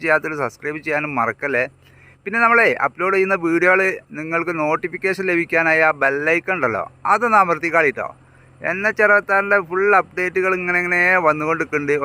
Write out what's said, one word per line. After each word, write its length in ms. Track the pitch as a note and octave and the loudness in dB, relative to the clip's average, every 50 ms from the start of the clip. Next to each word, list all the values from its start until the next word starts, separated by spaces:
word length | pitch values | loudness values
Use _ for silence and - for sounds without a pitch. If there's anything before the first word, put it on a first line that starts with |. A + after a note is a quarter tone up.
| D#3+ | 0
ചെയ്യാത്തവർ 320 | D#3+ D#3 D#3 D3 D#3 D#3 D3 C3+ | 0 0 0 0 -4 -4 -4 -6
സബ്സ്ക്രൈബ് 360 | A#2 - _ - D3 D3+ D#3+ D3 | -6 -6 _ -10 -8 -8 -8 -6
ചെയ്യാനും 260 | D#3 D3 D3 D3+ D3+ C#3 B2+ | -4 -4 -2 -4 -4 -2 -2
മറക്കല്ലേ. 460 | A#2 A2+ G#2+ - - C#3+ C3 A#2+ B2+ C3+ - _ _ - - _ - - _ _ _ | -2 -2 -4 -4 -6 -4 -2 -2 -2 -4 -6 _ _ -20 -20 _ -20 -20 _ _ _
പിന്നെ 140 | G3+ G#3 A#3 A#3 | -6 -2 0 2
നമ്മളെ 240 | A3+ A#3 A#3 A3+ E3+ B2 - - | 2 4 4 4 2 2 0 -2
അപ്ലോഡ് 280 | - - D#3+ F3+ F#3+ G3 | -4 -2 -2 -2 0 0
ചെയ്യുന്ന 200 | F#3+ F#3+ F#3+ G3 F#3 E3 E3 | 0 2 0 0 -2 0 0
വീഡിയോകൾ 320 | E3 E3+ E3+ F3+ F#3 F#3+ F#3+ F#3+ F#3 - - _ D3 | 0 2 2 4 4 2 2 0 -2 -6 -10 _ -14
നിങ്ങൾക്ക് 360 | D3 D#3 D#3+ E3 E3+ E3+ E3+ F3 D#3+ D3+ | -12 -10 -6 -4 -4 -4 -4 -4 -4 -2
നോട്ടിഫിക്കേഷൻ 640 | D3+ D#3+ D#3+ - E3+ E3 F3+ - F#3+ F#3 F#3 F#3+ F#3 F3 | -2 -2 -4 -4 -8 -10 -6 -4 -4 -4 -4 -4 -2 -2
ലഭിക്കാനായി 500 | E3+ E3+ - E3+ E3 E3 D#3+ D#3+ D#3+ D#3+ D#3 | -2 -2 0 0 0 2 2 2 4 4 2
ആ 20 | D3+ C#3+ | 2 2
ബെല്ലൈക്കൺ 540 | C#3 C3+ C#3 C#3+ D3 D#3 E3 F3 E3 - F#3+ | 0 0 0 0 0 0 0 0 -2 -4 -2
ഉണ്ടല്ലോ, 260 | F3 C3+ A#2+ G#2+ F#2+ E2 - - _ _ D#3 G3 | -2 0 -2 -2 -2 -6 -8 -12 _ _ 0 0
അതൊന്ന് 260 | G#3+ A#3 A#3 A3 G#3 F#3+ | 2 2 2 4 4 4
അമർത്തിക്കാളി 480 | F3 E3+ D3+ D#3+ E3 D3+ E3 D#3+ C#3 A#2+ A2 | 4 0 -2 -4 0 2 2 2 2 0 -2
ട്ടോ. 100 | F#2 - - - _ _ _ - - - _ _ - - | -8 -10 -12 -16 _ _ _ -20 -20 -20 _ _ -6 -6
എൻ 80 | F3 F#3+ G3+ A3 | -6 -2 -4 -4
എച്ച് 140 | G#3+ - G#3+ | 0 2 4
അറുപത്താറിൻ്റെ 520 | G#3 G#3 G#3 G3+ - G3 G3 G3 G3+ G3+ G3+ F#3 D#3 | 4 4 4 2 2 0 0 2 2 0 0 0 -2
ഫുൾ 160 | F3+ F#3 G3 G#3 G3+ F#3 | -4 -2 2 2 2 2
അപ്ഡേറ്റുകൾ 540 | F3 F3+ E3+ F3 F3+ F3+ F3 F#3+ F#3 F#3 F#3 F#3 | 2 0 -6 -6 -6 -2 -2 -2 0 0 -2 -2
ഇങ്ങനെ 180 | F3+ F3 F3 F3+ F3+ | -2 -2 -2 -2 0
ഇങ്ങനെ 180 | F3 F3 F3 F3+ F3+ F#3 F#3 E3+ | 0 0 2 2 2 2 4 4
വന്നുകൊണ്ടിരിക്കുന്നുണ്ട്. 680 | D#3 D3+ D3+ D#3 D#3 E3 D#3+ D#3+ - D#3 D3 D3 C#3+ D3 C#3+ C#3 | 2 2 2 0 -2 -2 -2 -2 -2 -2 -4 -2 0 -2 0 0